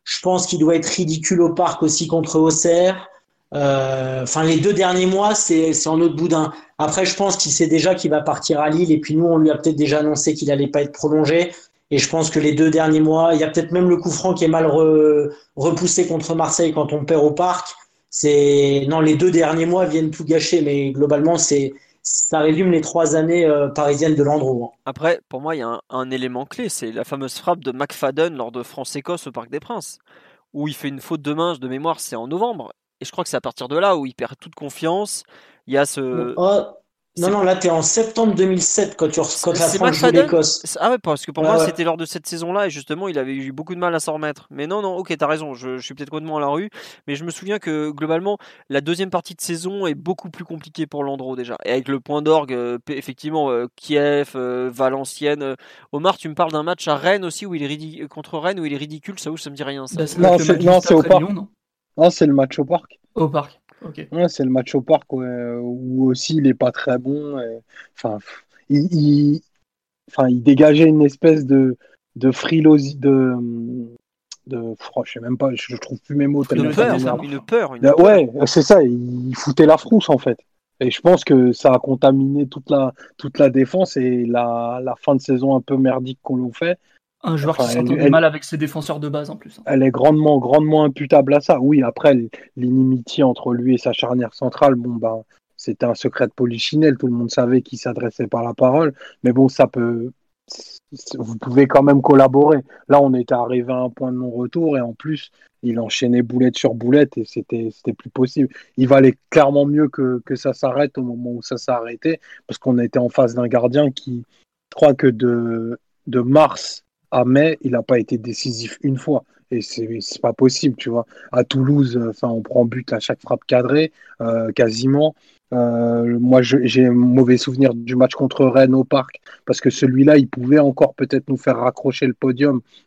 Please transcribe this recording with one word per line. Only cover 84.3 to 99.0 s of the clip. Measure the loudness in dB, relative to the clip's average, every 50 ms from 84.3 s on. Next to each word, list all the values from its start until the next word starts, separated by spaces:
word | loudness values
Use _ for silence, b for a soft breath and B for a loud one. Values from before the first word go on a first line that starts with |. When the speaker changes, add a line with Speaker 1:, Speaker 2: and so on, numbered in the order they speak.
| -2 -2 -2 -2 -4 -4 -4 -6 -6 -8 -8
Speaker 4:
la | -8 -10
fin | -4 -2 0 0
de | 0
saison | 0 0 -2 0 0 0 0
un | 0
peu | -2 -2 -2
merdique | 0 2 0 0 -2 -4 -8 -10 -12
qu'on | -8 -6 -6
lui | -6 -6 -6 -8
fait. | -4 -4 -4 -4 -4 _ _ _ _ _ _ _ _ -6
Speaker 3:
Un | -4 -4
joueur | -2 -2 -2 -2
Speaker 4:
Enfin, | 0 -2
Speaker 3:
qui | -2 0
s'entendait | -2 0 0 0
Speaker 4:
elle, | 2 4
elle, | 4
Speaker 3:
mal | 4 6 4
avec | 2 2 -2 -8
ses | -10 -6
défenseurs | -6 -6 -6 -6 -8 -8 -8 -8 -6
de | -6 -6
base, | -6 -6 -8 -10
en | -12
plus, | -16 -18 -20 -20
hein. | -14 -6
Speaker 4:
elle | -2 0 2
est | 2 2
grandement, | 2 4 4 4 6 6 4 4 4
grandement | 2 4 4 4 4 4 4 4 4 2
imputable | 2 0 -4 0 4 4 4 4 4 2
à | 2
ça. | 4 2 2 2
Oui, | 2 4 4 4
après, | 2 0 0 2 4 4
l-, | 4 4 0 -4 B B B B _
l'inimitié | -4 -2 0 2 2 2 2 2 0 -4 -4 -2 0 2
entre | 2 0 -2 -4 -4 -4
lui | -2 0 0 0
et | 0
sa | 0 -2 -4
charnière | -2 -2 -2 -2 -2 -4 -4 -6
centrale, | -6 -6 -6 0 2 2 4 4
bon, | 2 -2 -6
ben, | -6 -4 -4 -4 -4 -6 -10 _ _ _ _ _ _
c'était | -12 -10 -10 -6 -2 -2
un | -2 -2
secret | -2 -4 -6 -2 -2 -4
de | -4 -2
polichinelle. | -2 -2 -2 -2 -4 -6 -4 0 2 2 2 0
Tout | 0 -2
le | -4 -2
monde | -4 -4 -4
savait | -2 -2 0 2 2 0 0
qu'il | -4 -8 -10
s'adressait | -10 -8 -8 -6 -8 -8 -6 -8 -6
pas | -4 -4 -4 -4
la | -6 -2
parole. | 0 2 2 2 2 0 0 -2 B